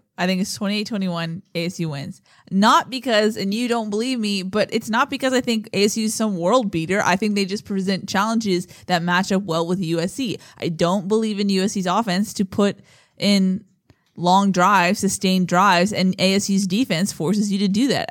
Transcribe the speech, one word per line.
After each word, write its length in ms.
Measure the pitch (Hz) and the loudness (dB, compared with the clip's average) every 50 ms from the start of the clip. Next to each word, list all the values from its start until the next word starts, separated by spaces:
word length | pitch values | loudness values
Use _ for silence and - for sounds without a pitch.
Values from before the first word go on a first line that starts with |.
| _ _ _ - | _ _ _ -4
I 80 | 180 | -2
think 160 | 185 190 185 | -2 0 -2
it's 100 | 190 - - | -2 -4 -6
twenty-eight 340 | - 208 196 208 208 214 - | -6 -4 -2 -2 -2 -4 -4
twenty-one, 540 | 240 196 190 180 170 165 165 165 165 190 - _ - | -4 -4 -2 -2 -2 -4 -6 -6 -8 -10 -12 _ -6
A 100 | 175 165 | -4 -4
S 160 | 175 180 - | -4 -4 -4
U 80 | 170 156 | -6 -6
wins. 320 | 143 139 - - - - _ _ _ _ _ - | -6 -8 -10 -10 -14 -16 _ _ _ _ _ -4
Not 400 | 185 196 214 233 285 330 - - | 0 4 4 6 6 4 2 0
because, 480 | 254 254 - 262 226 208 214 214 226 - | -8 -6 -2 0 2 4 4 2 0 -2
and 160 | 196 196 202 | -4 -4 -2
you 120 | 226 247 | -2 -2
don't 220 | 226 233 233 214 214 | -2 -2 -2 -2 -4
believe 320 | 208 214 233 262 262 233 | -4 -2 -2 -2 -2 -2
me, 220 | 214 208 202 190 | -2 -2 -2 -2
but 260 | 180 190 196 214 202 - - | -4 -2 0 0 0 0 0
it's 160 | 226 - 233 | -4 -2 0
not 180 | 214 240 285 277 | 0 0 0 0
because 240 | 285 254 262 262 | -2 -2 -2 0
I 80 | 262 240 | 0 0
think 300 | 240 240 226 220 208 - | 0 0 -2 -2 -4 -4
A 120 | - 190 202 | 0 2 2
S 120 | 214 - | 2 2
U 80 | 226 220 | 0 -2
is 100 | 214 220 | -2 -2
some 220 | - 226 214 196 | -2 -2 -2 -2
world 340 | 165 170 185 233 269 226 196 | -2 0 2 2 2 2 0
beater. 300 | - 165 160 156 190 208 | -2 -4 -2 -2 -2 0
I 140 | - - 175 | 2 0 0
think 180 | 190 220 214 202 | 0 0 0 0
they 120 | 202 196 | 0 -2
just 180 | 180 196 - - | -2 -4 -8 -6
present 420 | - 202 190 185 190 196 175 190 | -6 -4 -4 -2 -2 -2 -4 -4
challenges 600 | - - 190 208 220 226 220 220 202 180 175 185 - - - - - | -4 -2 0 0 0 0 -2 0 0 -2 -2 -2 -6 -14 -18 -4 -2
that 140 | 180 170 | -2 0
match 300 | 170 175 175 180 202 - | 0 0 0 0 0 2
up 120 | 202 190 202 | 0 -2 0
well 220 | 175 160 170 170 | 0 -2 -2 0
with 140 | 170 180 196 | 0 -2 -2
U 200 | 180 160 165 165 | -2 -2 -2 -2
S 120 | 170 190 | -2 -4
C. 240 | - - 262 208 - - - - - - | -4 -4 -6 -6 -6 -8 -12 -20 -14 -8
I 100 | - 170 | -6 -6
don't 400 | 160 160 170 170 190 208 156 196 | -2 0 0 2 2 0 0 0
believe 320 | 214 226 226 214 208 196 | 0 0 0 0 -2 -2
in 80 | 208 202 | 0 0
U 140 | 196 185 | 0 0
S 100 | 185 220 | 0 0
C's 140 | - 202 180 | -2 -2 -2
offense 480 | 180 180 214 233 202 175 190 214 - - | 0 0 0 0 0 0 -2 -2 -4 -2
to 100 | - 196 | -4 -4
put 320 | - - 220 202 202 185 - - _ _ _ _ _ _ | -2 0 0 0 0 0 -4 -14 _ _ _ _ _ _
in 480 | - - 202 202 196 190 190 185 185 - _ _ _ _ _ - _ _ _ _ | -4 0 2 2 4 2 2 0 -2 -6 _ _ _ _ _ -20 _ _ _ _
long 360 | - 170 175 185 196 196 202 | -2 2 4 4 4 4 4
drives, 460 | 180 180 180 196 208 185 175 175 208 - | 4 4 4 4 6 4 4 2 2 0
sustained 500 | 196 190 - - - 185 185 185 180 165 | 0 -2 -2 0 0 0 2 2 2 2
drives, 420 | 175 180 196 202 180 175 180 214 208 | 2 4 4 6 6 4 4 2 2
and 200 | - 190 185 185 - | 0 0 0 2 2
A 160 | 185 190 190 | 2 2 2
S 160 | 196 196 - | 2 2 2
U's 160 | 196 190 196 | 0 0 0
defense 440 | 180 180 220 262 - 170 160 196 208 | 0 0 0 0 0 0 -2 -2 -2
forces 400 | - - 160 160 208 208 214 202 | -4 -4 -2 0 0 0 0 0
you 80 | 196 190 | 0 0
to 80 | 208 190 | 0 0
do 200 | 196 202 269 269 | 2 2 2 2
that. 220 | 175 101 - - | 2 0 -2 -6